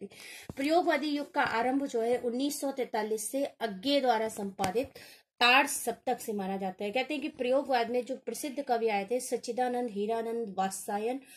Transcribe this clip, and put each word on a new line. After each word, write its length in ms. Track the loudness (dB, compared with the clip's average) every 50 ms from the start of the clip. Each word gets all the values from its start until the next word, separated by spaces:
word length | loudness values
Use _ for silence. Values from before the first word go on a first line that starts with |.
थी। 80 | -16 -16 -16 -16 -18 -18 -18 -18 -14 -14 -8
प्रयोगवादी 520 | -4 0 4 4 4 4 4 2 2 0 0
युग 260 | -2 -2 -4 -4 0
का 80 | 0
आरंभ 440 | 0 2 2 2 2 2 2 2 0
जो 160 | 0 0 0
है 160 | 2 2 2 0
उन्नीस 440 | 0 -2 -2 0 0 -2 -2 -2
सौ 100 | -4 -4
तैंतालीस 580 | -2 -2 -4 -4 -2 -4 -2 -2 -2 -2 -4 -4
से 160 | -2 -2 -2
अज्ञे 560 | -2 -4 -4 -4 -4 -4 -4 0 2 2 4
द्वारा 280 | 4 4 4 4 2 -2
संपादित 580 | -4 -4 -6 -6 -4 -2 -2 0 0 0 -2 -2 -6 -18 -20 -20 -20 -20 _ _ _ 4
ताड़ 280 | 6 8 8 8 6 6
सप्तक 520 | 0 -4 -2 -4 -4 -4 -2 -2 -2 -2
से 140 | -2 -6 -4
माना 240 | -4 -2 -2 -2 -2
जाता 260 | -2 -4 -4 -4 -6
है। 80 | -2
कहते 220 | 0 0 0 0 -2
हैं 100 | -4 -4
कि 60 | -6
प्रयोगवाद 600 | -6 -2 0 2 2 2 2 2 2 2 2 2
में 160 | 0 -2 -2
जो 100 | -2 -6
प्रसिद्ध 460 | -8 -6 -8 -8 -6 -6 -8 -6 -6
कवि 260 | 0 0 0 2 2 2
आए 180 | 2 2 0
थे 140 | 0 -2 -2
सच्चिदानंद, 680 | -2 -2 -4 -4 -4 -4 -2 0 0 0 0 0 -2 -2
हीरानंद, 680 | -2 -2 -2 0 0 -2 -2 -2 -2 -4 -4 -4 -2 0
वात्सायन, 640 | 0 0 0 -4 -6 -4 -4 -2 -2 -2 -4 -4 -8 -14 -20